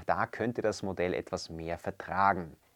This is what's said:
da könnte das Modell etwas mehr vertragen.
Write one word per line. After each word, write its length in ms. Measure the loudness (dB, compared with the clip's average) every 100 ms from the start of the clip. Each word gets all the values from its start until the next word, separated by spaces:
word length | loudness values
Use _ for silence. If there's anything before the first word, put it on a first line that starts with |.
da 220 | 0 0 0
könnte 340 | -2 -2 0
das 200 | 0 0
Modell 320 | -2 0 0
etwas 360 | 0 -2 -6 -6
mehr 280 | -8 -6 -6
vertragen. 800 | -6 -8 -2 4 4 4 -2 -12 _